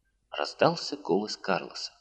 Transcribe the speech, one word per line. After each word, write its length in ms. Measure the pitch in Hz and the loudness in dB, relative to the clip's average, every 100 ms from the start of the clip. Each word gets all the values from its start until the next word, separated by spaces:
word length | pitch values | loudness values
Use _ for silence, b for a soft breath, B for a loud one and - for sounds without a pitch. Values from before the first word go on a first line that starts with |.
| _ _ _ | _ _ _
раздался 680 | - 73 - 143 170 - - | -4 -4 4 4 4 -4 -8
голос 400 | - 92 104 - | 2 2 2 -6
Карлоса. 560 | - 87 - - - - | 0 0 -2 -10 -12 -14